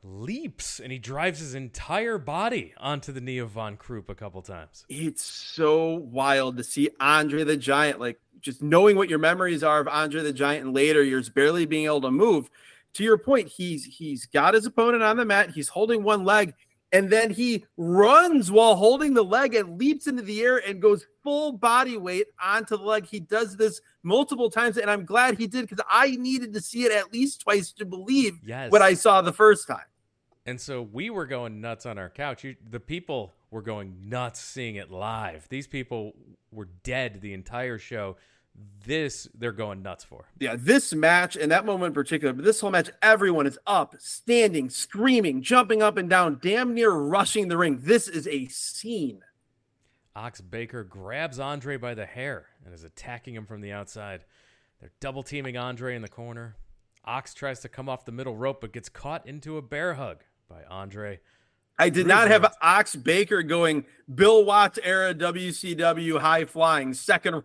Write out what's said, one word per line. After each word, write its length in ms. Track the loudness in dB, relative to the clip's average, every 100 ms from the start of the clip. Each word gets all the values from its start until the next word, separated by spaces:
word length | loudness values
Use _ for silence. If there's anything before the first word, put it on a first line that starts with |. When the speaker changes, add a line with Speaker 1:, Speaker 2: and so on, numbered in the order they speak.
Speaker 1:
leaps, 760 | -20 -14 -12 -10 -12 -14 -14 -14
and 120 | -14
he 60 | -14
drives 400 | -10 -4 -4 -6
his 140 | -12 -12
entire 640 | -12 -14 -8 -6 -4 -6
body 560 | -6 -4 -4 -4 -8 -10
onto 340 | -8 -8 -10
the 80 | -12
knee 160 | -10 -8
of 120 | -8
Von 280 | -10 -10 -12
Krupp 320 | -14 -14 -14
a 60 | -14
couple 260 | -14 -16
times. 440 | -16 -16 -18 -20 -18
Speaker 2:
It's 340 | -10 -8 -8
so 720 | -12 -12 -12 -2 2 2 0 -4
wild 640 | -6 -2 2 2 0 -6
to 60 | -8
see 240 | -2 -2 0
Andre 440 | 4 4 2 -2 -2
the 120 | -2
Giant, 420 | 2 2 2 0
like, 180 | -6 -8 _ _
just 220 | -12 -6
knowing 340 | 2 6 6 6
what 140 | 2
your 100 | 2
memories 440 | 2 2 0 0
are 160 | 2 2
of 80 | 2
Andre 340 | -2 -2 -2
the 100 | -4
Giant 360 | -2 0 -2 -2
in 60 |
later 300 | 2 4 6
years, 240 | 4 2 -2
barely 380 | 2 2 2 0
being 200 | -2 0
able 160 | 0
to 100 | 0
move. 380 | 2 4 2 -2 _ _ _ _
To 100 | -4
your 140 | 2 2
point, 300 | 4 2 0
he's, 360 | -8 -8 -8
he's 420 | -10 -14 -12 -10 -4
got 280 | 2 4
his 120 | 4 0
opponent 380 | 0 2 2
on 140 | 2 0
the 80 | 2
mat, 240 | 2 0
he's 180 | -2 -6
holding 340 | -2 0 0
one 200 | 0 0
leg, 300 | 4 2 2 -6 _ _ 2
and 160 | 2 4
then 220 | 2 2
he 340 | 0 -2 -2 -6 -8
runs 720 | 0 6 8 8 8 4 4
while 260 | 6 6 6
holding 380 | 6 4 2
the 100 | 2
leg 320 | 2 2 2 0
and 220 | -4 -2
leaps 300 | -2 -2 -4
into 140 | -8
the 180 | -6 -2
air 160 | 0 0 -2
and 160 | 2
goes 240 | 4 4 -2 _
full 300 | -4 -2 -2
body 460 | 0 2 4 2 -4
weight 300 | -6 -4 -6 -4
onto 360 | -2 -2 -2 -6
the 60 |
leg. 220 | -2 -4 -4
He 140 | -12
does 380 | -4 -4 -2 -2
this 240 | -2 -2 _ _
multiple 460 | 0 0 0 -2 -2
times, 280 | 0 -2 -2
and 120 | -2
I'm 140 | -2
glad 340 | 0 2 2 0
he 100 | -4
did 200 | -6 -8
'cause 140 | -8 0
I 220 | 4 4 0
needed 380 | -4 -6 -6
to 80 | -10
see 240 | -8 -2 0
it 80 |
at 180 | 0 -2
least 300 | -2 -4 -2
twice 320 | 0 0 0
to 120 | -10 -12
believe 540 | -10 0 2 2 -2
Speaker 1:
Yes. 300 | -12 -8 4
Speaker 2:
what 100 | 8
I 120 | 8
saw 280 | 6 6 6
the 120 | 4
first 340 | 6 6 6 0
time. 160 | -10 -12 _ _ _ _ _ -16
Speaker 1:
And 160 | -14
so 200 | -10 -10
we 280 | -10 -10 -10
were 160 | -8 -8
going 340 | -8 -10 -12
nuts 260 | -12 -12 -12
on 120 | -12
our 120 | -12
couch. 360 | -10 -10 -10 -14
You, 100 | -18 -16
the 100 | -16
people 540 | -12 -12 -8 -10 -10 _ _
were 100 | -14
going 460 | -10 -12 -12 -16 -10
nuts 320 | -8 -8 -12
seeing 360 | -16 -12 -12 -12
it 140 | -14
live. 580 | -10 -8 -8 -10 -14 -14
These 180 | -14 -12
people 480 | -12 -10 -10 -12 -16 _ _ _
were 160 | -18 -18 -16
dead 360 | -8 -6 -6 -10
the 140 | -14
entire 440 | -14 -12 -10 -10 -10
show. 380 | -12 -10 -10 -12 _ _ _ _ -20 -18 -8
This, 400 | -6 -6 -10 -18 -10
they're 160 | -10
going 320 | -8 -10 -10
nuts 200 | -14 -16
for. 220 | -20 -20 -20 -8
Speaker 2:
Yeah, 160 | -8 -4
this 340 | 2 2 2
match 440 | 2 4 4 2 -2
and 160 | 2
that 120 | 2
moment 280 | 2 -2 -2
in 20 |
particular, 400 | -4 -4 -2 -2
but 100 | 0
this 160 | 2 2
whole 120 | 2
match, 180 | 0 -2 2
everyone 420 | 4 4 4 2 0
is 140 | -2 0
up, 260 | 0 0 -8
standing, 720 | -16 -10 0 4 4 2 -6
screaming, 720 | -8 -8 0 2 4 2 -2
jumping 400 | 2 4 4 2
up 120 | 2 0
and 140 | 2
down, 300 | 4 4 0
damn 320 | -2 -2 -2
near 160 | 2 2
rushing 600 | 2 0 0 0 -2 -2
the 80 | 0
ring. 200 | 0 0
This 260 | 2 2 2
is 180 | -8 -6
a 200 | -8 -8
scene. 720 | -10 -12 -10 -8 -6 -6 -8 _ _ _ _ _ _ _ _ _ -16
Speaker 1:
Ox 260 | -16 -16
Baker 420 | -16 -14 -12 -14
grabs 560 | -16 -18 -14 -10 -10 -10
Andre 380 | -10 -10 -10 -10
by 160 | -10
the 140 | -12 -14
hair 400 | -12 -12 -12 -16 _ -20
and 80 |
is 100 | -20
attacking 520 | -20 -20 -18 -18 -16 -18
him 100 | -18
from 160 | -18
the 120 | -16
outside. 520 | -16 -16 -16 -16 -16 _ _ _ _ _ _
They're 100 | -20 -16
double 220 | -14 -14
teaming 340 | -12 -12 -10 -10
Andre 400 | -10 -10 -10 -10
in 60 |
the 60 | -14
corner. 480 | -18 -18 -16 -18 -20 -20 _ _ _ -12
Ox 300 | -12 -12 -12
tries 240 | -12 -10
to 100 | -16
come 180 | -14 -10
off 180 | -10 -12
the 60 |
middle 240 | -12 -10 -6
rope, 260 | -6 -8
but 120 | -12
gets 160 | -16 -20
caught 380 | -16 -12 -12 -12
into 300 | -18 -12 -14
a 40 |
bear 320 | -10 -8 -6
hug 300 | -6 -10 -14 _ _ _
by 140 | -20
Andre. 560 | -16 -14 -14 -12 -12 -14 _ _ _ _ _ 2
Speaker 2:
I 100 | 2
did 160 | 2 4
Speaker 1:
Bruiser 20 |
Speaker 2:
not 200 | 6 8
have 120 | 6
Speaker 1:
hits 140 | 6 4
Speaker 2:
Ox 360 | 4 4 2 -4
Baker 480 | 0 0 0 -2
going 420 | 0 2 2 0 -6 _ -8 4
Bill 280 | 8 8
Watts 360 | 8 6 4 2
era 320 | -2 0 0
W 380 | 0 -4 -4 -6
C 240 | -8 -8 0
W 420 | 0 0 -2 0
high 280 | 2 2 0
flying 500 | 0 2 2 -2 -6
second 440 | 0 0 0 -4